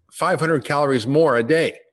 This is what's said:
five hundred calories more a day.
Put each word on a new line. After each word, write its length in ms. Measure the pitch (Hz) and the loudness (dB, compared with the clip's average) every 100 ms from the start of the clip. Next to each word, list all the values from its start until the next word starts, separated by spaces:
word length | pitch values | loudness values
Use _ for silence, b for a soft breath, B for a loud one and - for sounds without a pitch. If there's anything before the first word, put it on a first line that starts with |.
| _ | _
five 300 | - 165 165 | -6 -2 0
hundred 240 | 160 156 | 0 -2
calories 420 | - 147 143 131 110 | -2 -2 0 -2 0
more 300 | 147 160 120 | 2 2 2
a 60 | |
day. 360 | 117 160 139 - _ | 2 0 0 -6 _